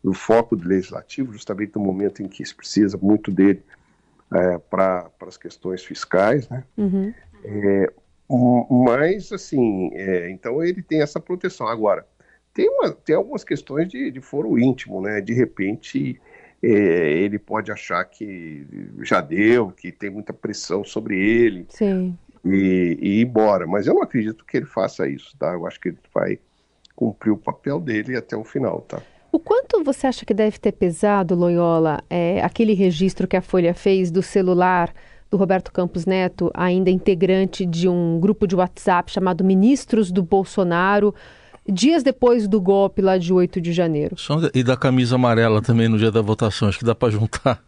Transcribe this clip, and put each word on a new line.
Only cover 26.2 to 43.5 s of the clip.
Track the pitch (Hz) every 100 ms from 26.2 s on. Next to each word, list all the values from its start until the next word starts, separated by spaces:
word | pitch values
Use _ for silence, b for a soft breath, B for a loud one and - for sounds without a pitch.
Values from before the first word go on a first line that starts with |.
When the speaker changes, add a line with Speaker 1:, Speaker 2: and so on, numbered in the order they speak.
| 92 - _ _ _ _ -
Speaker 1:
cumprir | - 120 101 110
o | 107
papel | - - - 143
dele | 165 107 110 127
até | - 110
o |
final, | 110 139 123 82
tá? | - - - b b
Speaker 2:
O | 320
quanto | - 453 539 440
você | 285 269 269
acha | 247 -
que |
deve | 202 214 -
ter | 214
pesado, | 196 185 165 208 202 180 175
Loyola, | 175 170 170 165 160 151 -
é, | 175 170 190
aquele | - - 226
registro | 202 190 156 190 - 185
que | 185
a |
Folha | 185 190 170
fez | 175 - 190 180
do | 165
celular | 180 208 185 180 180 180 170 - b b b
do | 196
Roberto | 190 190 -
Campos | - 180 -
Neto, | 170 190 180 - 175
ainda | - 180 180 185
integrante | 185 185 185 180 190 190 -
de | 185 165 185
um | 175 170 165
grupo | 165 214
de | 208 180
WhatsApp | 180 - - 175 175
chamado | - 190 180
Ministros | 190 190 208 269 - 226 196
do | 180
Bolsonaro, | 175 196 185 - 180 170 190 208 208 196 B B B B
dias | - 190 233 330
depois | 262 254 247 240 208
do | 214
golpe | 185 196 196 196
lá | 190 190
de | 170
oito | 185 180